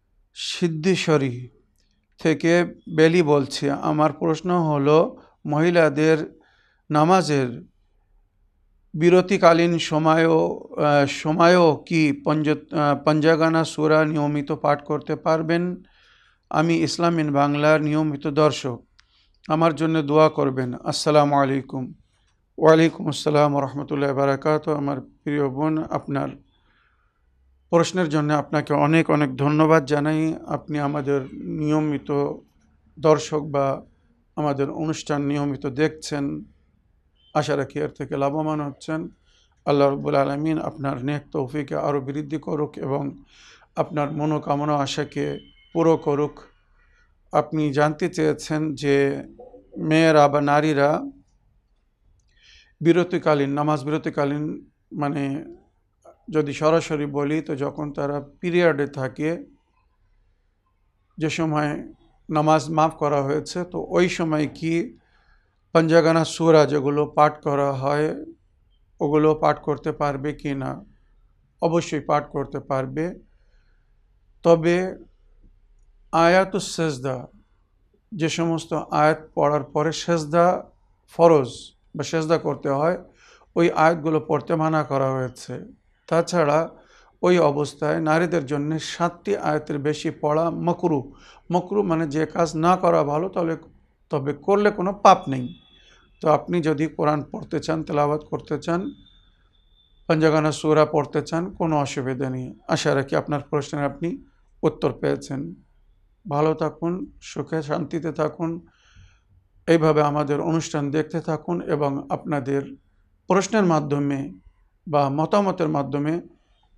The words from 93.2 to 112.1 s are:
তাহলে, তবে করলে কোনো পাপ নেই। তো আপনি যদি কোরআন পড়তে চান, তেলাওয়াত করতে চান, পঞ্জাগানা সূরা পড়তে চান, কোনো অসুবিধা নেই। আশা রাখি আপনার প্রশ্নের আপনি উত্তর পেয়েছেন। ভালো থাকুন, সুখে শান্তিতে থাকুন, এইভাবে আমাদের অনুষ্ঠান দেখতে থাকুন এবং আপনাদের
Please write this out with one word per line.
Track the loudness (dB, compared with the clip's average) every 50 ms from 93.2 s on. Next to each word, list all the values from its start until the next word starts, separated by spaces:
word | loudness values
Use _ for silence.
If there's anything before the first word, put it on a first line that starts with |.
| -4 -4
তাহলে, | -4 -4 -2 -2 -4 -6 -10 -18 _ _ _ _ _ _ _ _
তবে | -6 -4 -4 -4 -6
করলে | -4 0 0 2 4 2 2
কোনো | 0 0 -4 -4 -2 4 6
পাপ | 6 6 6 4 -2
নেই। | -4 -4 -6 -8 -12 -16 _ _ _ _ _ _ _ _ _ _ _ _
তো | 2 2
আপনি | 2 2 0 -2 -2 -2
যদি | 0 0 -2 -2 -4
কোরআন | -4 -4 -2 -2 0 0 -2 -4 -8
পড়তে | -12 -14 -10 -8 -8 -6
চান, | -4 -4 -6 -6 -6
তেলাওয়াত | -4 -2 0 0 0 -2 -4 -6
করতে | -8 -10 -10 -8 -8 -8
চান, | -6 -4 -4 -4 -4 -6 -8 -12 -16 _ _ _ _ _ _ _ _ _ _ _ _ _ _ _ _ _ _ _ _ _
পঞ্জাগানা | -2 0 2 4 4 4 4 2 0
সূরা | -2 -2 0 2 4 4 4
পড়তে | 4 2 -2 -2 -2 -4 -6
চান, | -4 -4 -6 -6 -6 -6 -6
কোনো | -4 -2 0 0 0
অসুবিধা | -2 -2 -4 -6 -6 -4 -4 -4 -6 -6
নেই। | -6 -8 -8 -10 -14 -16 _
আশা | -4 -4 0 0 0 0
রাখি | 0 0 -2 -2
আপনার | -4 -2 -2 -6 -6 -4 -4
প্রশ্নের | -4 -6 -4 -6 -6 -6 -4
আপনি | -6 -6 -6 -6 -6 -6 -8 -12 _ _ _ _ _ _ _ -2
উত্তর | -2 -2 0 -2 -4 -2
পেয়েছেন। | -2 -2 -2 -2 -4 -6 -8 -8 -8 -8 -10 -12 -16 _ _ _ _ _ _ _ _ _ _ _ _ _ -4
ভালো | 0 2 2 2 2
থাকুন, | 0 -2 -4 -4 -4 -6 -4 -4 -6 -8 -12 -16 -20
সুখে | -20 -12 -10 -10 -8 -4 -6 -6
শান্তিতে | -4 -4 -4 -4 -4 -6 -6 -6 -6 -6
থাকুন, | -4 -4 -4 -4 -4 -4 -6 -6 -6 -8 -12 _ _ _ _ _ _ -20 -20 -20 _ _ _ _ _ _ _ _ _ _ _
এইভাবে | 2 4 4 4 4 4 4
আমাদের | 2 2 0 0 -2 -2 -2 -2
অনুষ্ঠান | -2 -2 -2 -2 -2 -4 -4 -4 -4 -2
দেখতে | -2 -2 -2 -4 -6 -8
থাকুন | -4 -4 -6 -6 -4 -4 -6 -4
এবং | -2 -2 -2 0 0 -2 -2 -4 -6
আপনাদের | -6